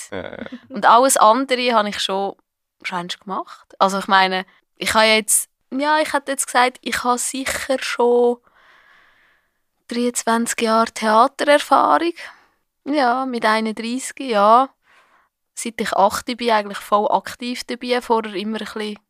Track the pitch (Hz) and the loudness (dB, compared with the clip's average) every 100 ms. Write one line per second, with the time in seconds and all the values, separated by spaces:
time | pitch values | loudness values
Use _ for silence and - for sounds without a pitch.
0 | - 95 - - - 247 - 262 156 226 | -12 -12 -12 -12 -14 -16 -14 0 4 6
1 | 269 - 214 233 269 247 247 226 208 - | 6 4 4 4 0 -2 0 0 0 -4
2 | - 190 196 - _ _ _ _ - 185 | -6 -4 -6 -10 _ _ _ _ -10 -10
3 | 175 - 196 196 359 - _ - 196 196 | -10 -12 -10 -10 -10 -14 _ 0 0 0
4 | 190 190 190 185 190 _ _ - 196 220 | 2 2 4 0 -6 _ _ -10 -2 2
5 | 220 220 214 - - _ - 262 294 311 | 4 4 2 -2 -4 _ -12 -4 0 0
6 | 302 285 269 269 - 247 254 - 254 - | 0 -4 -4 -8 -2 0 0 -2 -8 -4
7 | 247 247 - 262 269 - - 262 - - | -2 -2 -4 -6 -6 -6 -4 -4 -4 0
8 | 240 240 240 240 _ _ _ _ _ _ | 2 4 2 0 _ _ _ _ _ _
9 | _ _ _ _ _ _ _ _ - 240 | _ _ _ _ _ _ _ _ -10 -4
10 | 240 240 - 233 233 - 226 226 226 - | -4 -2 -2 0 -2 -2 0 2 0 -2
11 | 220 220 262 - 294 294 - 254 - 294 | 2 4 4 2 2 2 4 2 4 2
12 | 339 - - - _ _ _ _ - 294 | 0 -6 -12 -20 _ _ _ _ -4 0
13 | 247 254 262 240 220 220 220 214 226 254 | 0 0 -4 -2 0 0 -2 -6 -6 -6
14 | - - 269 208 202 233 269 _ _ _ | -8 -10 -2 2 6 6 4 _ _ _
15 | _ _ _ _ _ - 233 220 214 - | _ _ _ _ _ -12 -10 -6 -2 2
16 | 196 - - 233 233 214 202 196 - 208 | 2 2 -8 -4 0 0 -2 -8 -2 0
17 | 214 196 - - 240 247 - 240 247 247 | 2 -2 -4 -10 -8 -8 -8 -8 -4 -2
18 | - 226 220 190 214 220 208 214 214 208 | 0 -2 -2 -6 -6 -6 -8 -8 -8 -10
19 | _ | _